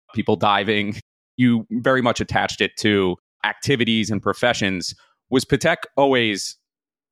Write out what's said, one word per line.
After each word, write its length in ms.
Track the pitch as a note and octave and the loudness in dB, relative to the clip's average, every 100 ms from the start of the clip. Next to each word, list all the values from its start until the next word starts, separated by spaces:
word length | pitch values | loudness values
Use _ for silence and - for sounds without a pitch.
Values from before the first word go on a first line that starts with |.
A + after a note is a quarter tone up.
| _ | _
people 220 | A2 G#2 G#2 | -6 -2 0
diving. 600 | G#2+ G2+ G#2 G#2 G#2 G#2+ - _ _ - | 2 0 0 -2 -4 -8 -14 _ _ 0
You 280 | B2 A#2 A2 | 2 2 -2
very 320 | A2+ B2+ C3 | -2 0 2
much 180 | B2 - | 2 0
attached 420 | G#2 - G2 - | -2 -2 -2 0
it 140 | G2+ - | -2 0
to 380 | A2 G2+ F#2 F2 _ _ G#2 | 2 2 2 -2 _ _ -6
activities 640 | - - C3+ A2+ A2+ G#2 | -4 -2 0 2 0 0
and 120 | G2+ | -4
professions. 760 | G#2 - B2 A2+ G2+ F#2 - - _ _ - | -4 0 0 0 -2 -4 -6 -12 _ _ -4
Was 160 | C3 - | -2 0
Patek 320 | C3+ D#3+ E3+ - - | 0 0 -2 -4 0
always 640 | C#3 C3 A2+ G2 - - _ _ _ _ _ | 2 2 2 -2 -6 -14 _ _ _ _ _